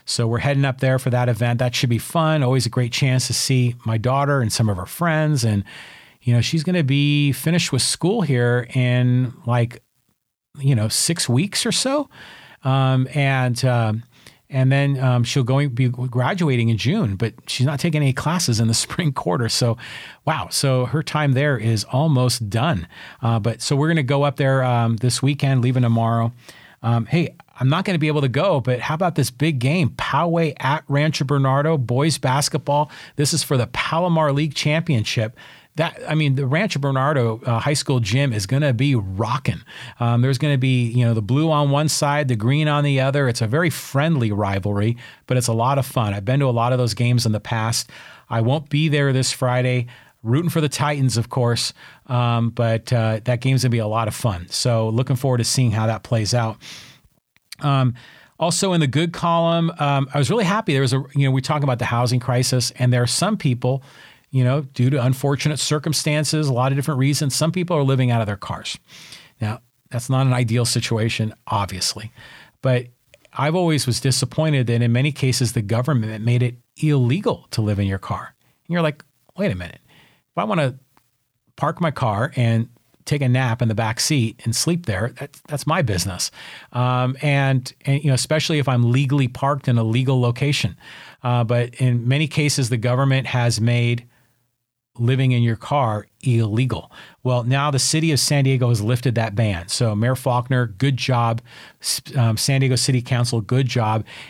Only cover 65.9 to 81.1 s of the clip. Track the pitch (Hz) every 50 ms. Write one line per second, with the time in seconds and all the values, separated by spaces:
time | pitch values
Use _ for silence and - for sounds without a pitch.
65.9 | 147 - - 156 147 151 151 143 - 156 156 143 131 117 127 135 135 139 135 -
66.9 | 151 127 131 139 147 - 156 139 - - 151 165 165 185 175 170 175 151 139 131
67.9 | 135 127 131 123 120 117 110 101 104 104 - - - - - - - - _ _
68.9 | - - - - - - - - _ _ 110 107 113 - - _ _ _ _ _
69.9 | - 123 120 - 131 131 135 131 127 123 123 107 110 123 120 120 - 123 113 -
70.9 | 117 107 110 117 - - 110 110 - - _ - 107 101 101 95 98 92 - -
71.9 | - 107 110 107 - - - - - - - - _ _ - 135 127 123 120 123
72.9 | - _ _ _ _ _ _ _ - - 131 151 160 185 180 170 156 139 - 127
73.9 | 113 - - 135 123 - - - - - 156 160 151 135 123 107 117 117 120 117
74.9 | 117 123 135 151 139 - - 131 120 - 127 107 - 123 107 98 113 113 127 160
75.9 | 151 120 107 107 110 110 107 117 120 123 123 120 123 - _ _ _ - - 156
76.9 | 147 139 123 117 131 190 208 170 95 - - _ - - 107 104 104 101 101 98
77.9 | 98 95 - - 95 92 - - - _ _ _ _ _ _ - 170 175 165 151
78.9 | 151 - - _ _ _ _ _ _ - 202 202 101 92 87 82 - - - _
79.9 | _ - _ _ _ _ _ _ _ 170 190 214 202 170 147 131 120 - - _
80.9 | _ _ _ _